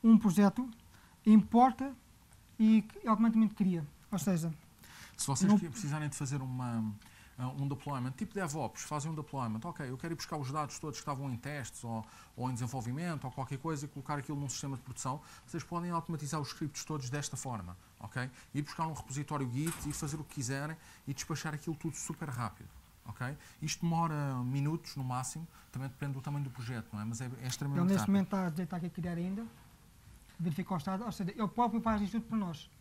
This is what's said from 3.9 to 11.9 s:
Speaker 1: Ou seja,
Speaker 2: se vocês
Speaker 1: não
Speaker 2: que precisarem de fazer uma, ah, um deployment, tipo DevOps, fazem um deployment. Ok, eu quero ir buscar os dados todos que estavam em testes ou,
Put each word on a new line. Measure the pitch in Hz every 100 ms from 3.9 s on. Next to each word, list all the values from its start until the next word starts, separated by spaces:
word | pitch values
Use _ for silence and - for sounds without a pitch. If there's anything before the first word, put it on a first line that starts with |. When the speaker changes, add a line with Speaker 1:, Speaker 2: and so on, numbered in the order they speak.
| - -
Speaker 1:
Ou | 190
seja, | 202 175 165 151 - - - - - -
Speaker 2:
se | -
vocês | 131 190
Speaker 1:
não | 208
Speaker 2:
que | 170
precisarem | 131 156 151 151
de | -
fazer | 139 143
uma, | 131 127 123 117 110 104 - - - -
ah, | 127
um | 139 139
deployment, | 139 147 135 127
tipo | 131 220
DevOps, | 202 175 151 117 -
fazem | - 151 151
um | 156
deployment. | 147 139 120 110
Ok, | 170 165 135
eu | 127
quero | 165
ir | 165
buscar | - 156
os | 127
dados | 151 147 -
todos | 156 -
que |
estavam | - 135 139
em | 120
testes | 139 147 117 -
ou, | 120